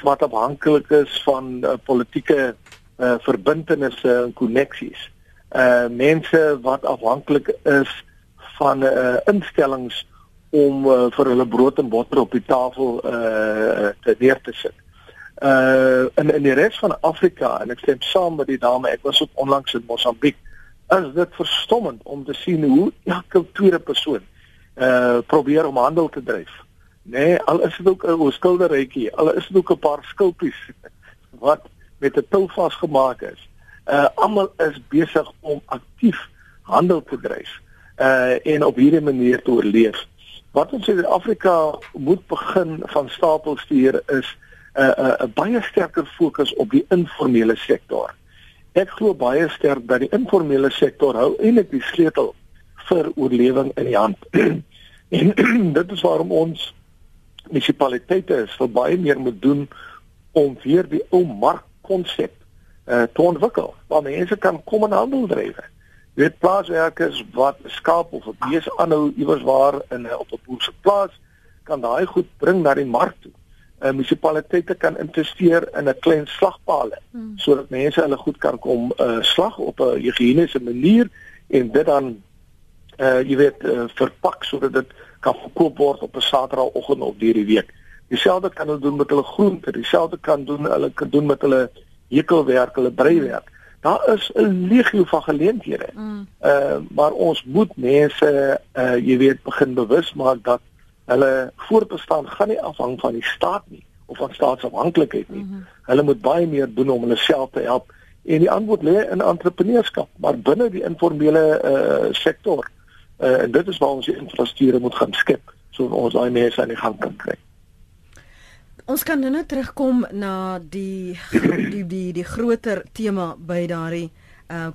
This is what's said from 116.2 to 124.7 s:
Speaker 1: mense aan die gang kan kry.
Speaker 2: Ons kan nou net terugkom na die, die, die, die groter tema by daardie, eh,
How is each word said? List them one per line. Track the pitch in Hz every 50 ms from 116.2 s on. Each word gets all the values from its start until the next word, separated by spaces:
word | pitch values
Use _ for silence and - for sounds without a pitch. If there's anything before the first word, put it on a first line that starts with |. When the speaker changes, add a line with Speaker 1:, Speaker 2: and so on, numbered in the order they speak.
| 123 123
Speaker 1:
mense | 123 120 120 117 - - 120
aan | -
die | 117
gang | - - 110 107 -
kan | - - -
kry. | - - - - - _ _ _ _ _ _ _ _ - _ _ _ _ _ - - - - - - - - - - _ _ - - - -
Speaker 2:
Ons | 269 311 -
kan | - 320 285
nou | 262 262
net | 269 320 320 -
terugkom | 285 269 254 - - - 277 262 254 247 214 - -
na | 202 208 196 190 190 190 185 185 180
die, | 170 147 160 196 196 190 190 190 185 180 180 175 - - -
die, | - - - - - - - 202 202 190
die, | 170 185 190 185 180 170
die | 175 175
groter | - - - 233 233 226 226 - 233 202 180 - - -
tema | - 220 208 202 190 175 165 -
by | - 170 160 175 175 175 170
daardie, | 175 165 165 165 165 170 170 160 - _ _ - - - _ -
eh, | 160 170 160 165